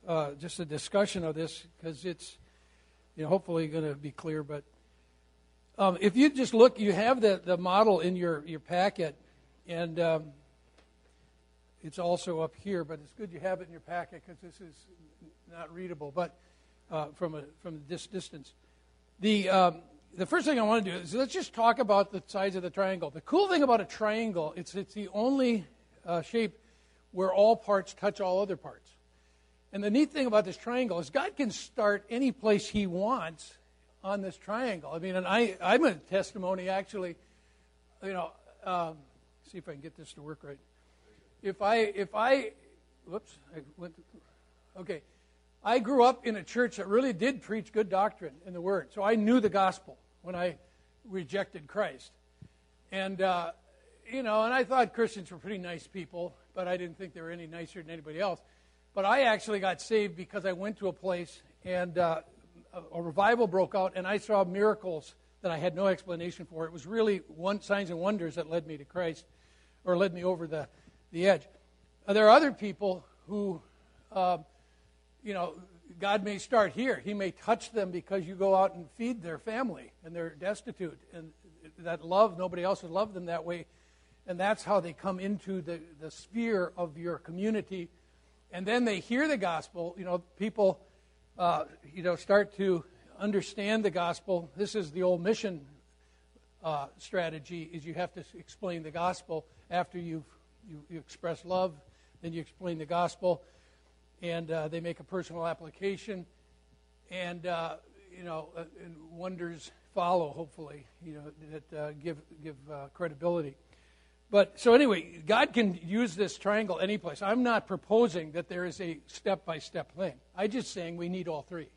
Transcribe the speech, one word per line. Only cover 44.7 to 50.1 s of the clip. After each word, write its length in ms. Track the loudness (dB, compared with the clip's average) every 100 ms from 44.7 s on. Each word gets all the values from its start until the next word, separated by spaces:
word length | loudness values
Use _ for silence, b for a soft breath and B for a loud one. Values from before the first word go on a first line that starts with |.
| -18
okay. 240 | -10 -10 _ b b b b _
I 160 | 2 2
grew 240 | 4 6
up 220 | 6 6 -2
in 100 | -6
a 80 |
church 320 | -6 -2 0 -2
that 100 | 2
really 260 | 2 2
did 300 | 2 0 0
preach 300 | -4 -6 -2
good 160 | -2 0
doctrine 460 | 2 0 -2 -14 -14 -14
in 60 |
the 80 | -6
Word. 320 | -2 -2 -2
So 100 | -2
I 140 | 2 4
knew 240 | 6 6
the 80 | 4
gospel 500 | 4 2 2 -14 -20 _